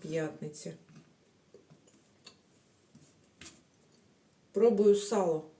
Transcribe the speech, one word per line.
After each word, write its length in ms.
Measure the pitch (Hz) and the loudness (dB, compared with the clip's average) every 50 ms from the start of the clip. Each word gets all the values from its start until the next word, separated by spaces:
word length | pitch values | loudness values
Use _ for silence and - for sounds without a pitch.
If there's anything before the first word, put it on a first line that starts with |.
п'ятниці. 760 | - 156 156 160 156 156 156 - 151 151 - - - 170 156 - - _ - - - _ _ _ _ _ _ _ _ _ _ - - _ - - _ - _ - _ _ _ _ _ - - _ _ _ _ _ _ _ _ _ _ _ _ - - - _ _ _ _ _ _ - - - - _ _ _ _ _ _ _ _ _ _ _ _ _ _ _ _ _ _ - | -14 -8 -6 -6 -6 -6 -10 -12 -14 -14 -14 -14 -16 -16 -16 -18 -20 _ -20 -20 -20 _ _ _ _ _ _ _ _ _ _ -20 -20 _ -20 -20 _ -20 _ -20 _ _ _ _ _ -20 -20 _ _ _ _ _ _ _ _ _ _ _ _ -20 -20 -20 _ _ _ _ _ _ -20 -20 -20 -20 _ _ _ _ _ _ _ _ _ _ _ _ _ _ _ _ _ _ -2
Пробую 420 | 202 226 233 208 196 208 202 202 | 4 4 4 4 6 6 4 4
сало. 560 | - - - 220 202 185 170 160 156 156 - - _ | 4 2 -2 0 0 0 0 -2 -4 -6 -12 -20 _